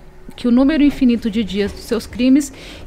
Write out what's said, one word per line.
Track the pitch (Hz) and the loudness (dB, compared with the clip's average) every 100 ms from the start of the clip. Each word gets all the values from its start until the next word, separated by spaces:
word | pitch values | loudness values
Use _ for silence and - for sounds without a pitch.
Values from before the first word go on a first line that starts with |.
| - - - | -16 -20 -18
que | - 247 | -4 2
o | |
número | 240 269 - | 4 4 4
infinito | 285 269 254 233 226 | 2 4 2 2 -2
de | 214 | -4
dias | 185 196 202 | -4 -4 -4
dos | - | -6
seus | - - - | -6 -6 -6
crimes | 202 254 277 285 - - - | 0 4 4 2 -10 -18 -16